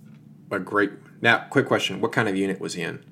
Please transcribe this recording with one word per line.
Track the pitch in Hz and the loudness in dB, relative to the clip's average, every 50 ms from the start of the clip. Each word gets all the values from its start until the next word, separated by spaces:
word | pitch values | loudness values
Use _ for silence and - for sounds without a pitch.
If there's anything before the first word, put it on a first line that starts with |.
| - - - - - - - - - - | -20 -20 -20 -20 -20 -20 -20 -20 -10 -6
a | 107 98 | -6 -6
great. | 92 - 101 104 101 101 - - - - - - | -4 0 2 2 2 2 0 -6 -18 -20 -8 0
Now, | - 117 117 110 - - | 2 4 4 4 2 0
quick | - 139 123 - | 0 0 2 2
question: | 120 104 - - 95 95 | 2 0 0 -2 -4 -4
what | 107 117 | -4 -2
kind | - 135 113 107 | 0 0 0 0
of | 95 | 0
unit | 95 98 98 95 90 | 0 0 -2 -2 -4
was | 85 85 80 | -6 -8 -6
he | 87 | -6
in? | 82 82 85 - - - | -6 -6 -8 -10 -14 -20